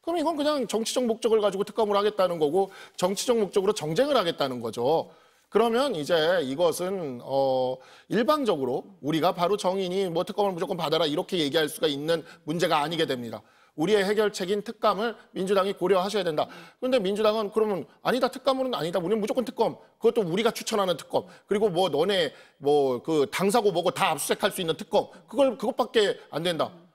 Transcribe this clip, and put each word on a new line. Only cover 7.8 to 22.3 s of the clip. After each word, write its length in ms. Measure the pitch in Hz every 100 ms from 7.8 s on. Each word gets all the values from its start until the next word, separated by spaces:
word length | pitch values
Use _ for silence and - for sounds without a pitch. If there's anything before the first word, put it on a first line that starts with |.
| - - _
일방적으로 760 | 180 233 302 247 165 127 139 - -
우리가 320 | 135 156 160
바로 240 | 175 175 202
정인이 520 | 180 190 185 185 190
뭐 140 | 165
특검을 280 | 180 202 202
무조건 240 | 180 165 165
받아라 300 | 160 160 165
이렇게 320 | 151 180 185
얘기할 300 | 147 160 156
수가 180 | - 160
있는 380 | 143 151 165 - -
문제가 340 | - 165 175 160
아니게 240 | 147 170 151
됩니다. 360 | 131 117 110 - _ _ -
우리의 280 | 156 214
해결책인 580 | 190 208 208 208 180 208
특감을 540 | 202 226 220 185 233 - -
민주당이 420 | - 185 196 190
고려하셔야 500 | 196 180 190 190 202
된다. 240 | 175 151 131 - - _
그런데 200 | 254 262
민주당은 540 | 185 208 214 220 202
그러면 340 | 220 214 185 - _
"아니다, 260 | - 240 247
특감은 460 | 254 - 262 262
아니다. 240 | 226 156 185
우리는 220 | 170 220
무조건 240 | 202 -
특검. 320 | 233 - 208 117 - _
그것도 240 | 226 233
우리가 280 | 185 175 226
추천하는 460 | 214 - 220 185 170
특검. 300 | - - - - _
그리고 220 | 202 214
뭐 200 | 165 185
너네 420 | 139 180 196 151